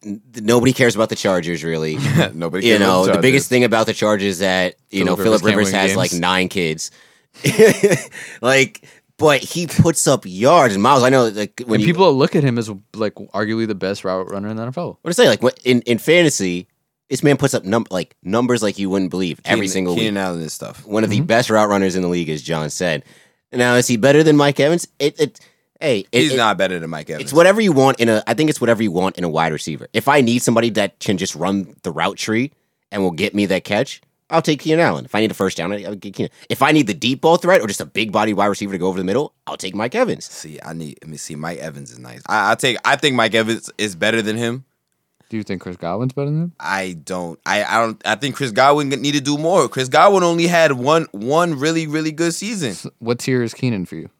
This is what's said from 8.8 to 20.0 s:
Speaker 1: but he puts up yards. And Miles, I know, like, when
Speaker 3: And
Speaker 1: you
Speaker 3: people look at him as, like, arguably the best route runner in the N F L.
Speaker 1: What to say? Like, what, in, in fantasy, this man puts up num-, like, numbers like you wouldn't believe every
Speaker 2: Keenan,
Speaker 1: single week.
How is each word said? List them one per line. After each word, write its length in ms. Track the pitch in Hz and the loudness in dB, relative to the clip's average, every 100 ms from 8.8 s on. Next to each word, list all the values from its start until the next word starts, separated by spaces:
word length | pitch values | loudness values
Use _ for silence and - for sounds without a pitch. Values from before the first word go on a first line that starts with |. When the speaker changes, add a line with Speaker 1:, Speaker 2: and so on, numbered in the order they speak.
| - _ _ _ | -20 _ _ _
Speaker 1:
but 220 | 156 135 | 2 2
he 240 | - 170 175 | 0 -8 -4
puts 400 | - 170 160 - | 2 2 4 2
up 180 | 127 95 | 0 -2
yards. 480 | 90 120 175 131 | 0 4 6 4
And 80 | 98 | 4
Miles, 200 | 110 139 | 4 4
I 60 | 123 | 6
know, 200 | 131 113 | 4 2
like, 340 | 101 104 - 123 | 0 -8 -8 -2
when 140 | 107 | 0
Speaker 3:
And 20 | |
Speaker 1:
you 40 | 107 | 2
Speaker 3:
people 200 | 170 190 | 2 2
look 220 | 135 143 165 | 4 2 2
at 80 | |
him 140 | 139 117 | 0 -2
as, 120 | 107 98 _ | -6 -10 _
like, 200 | 107 107 | -6 -6
arguably 520 | - 101 101 107 110 113 | -6 -10 -6 -4 -4 -4
the 80 | |
best 300 | 98 95 101 | -4 -6 -6
route 260 | 95 92 92 | -6 -6 -6
runner 180 | 98 104 | -8 -8
in 80 | 110 | -8
the 60 | |
N 60 | 117 | -10
F 100 | 131 | -8
L. 200 | 160 - | -10 -10
Speaker 1:
What 80 | - | -6
to 40 | |
say? 140 | 180 220 | 2 4
Like, 140 | 156 | 4
what, 160 | 123 - | 0 -2
in, 160 | 120 123 | 0 0
in 160 | 120 117 | 2 -2
fantasy, 680 | - 170 165 - 95 90 90 _ _ _ _ | 4 4 4 2 -4 -6 -10 _ _ _ _
this 140 | 135 | 0
man 140 | 147 139 | 2 2
puts 180 | 139 | 0
up 100 | 117 | -2
num-, 220 | 95 113 - | -2 -2 -2
like, 240 | 90 - _ | -6 -6 _
numbers 400 | 87 110 123 120 | -4 -2 0 0
like 160 | 107 98 | 0 -2
you 120 | 98 | -2
wouldn't 200 | 95 92 | -2 -2
believe 300 | 90 92 76 | -2 -4 -6
every 220 | - 104 98 | -2 -2 0
Speaker 2:
Keenan, 60 | |
Speaker 1:
single 220 | 92 90 | -2 -2
week. 80 | 87 | -2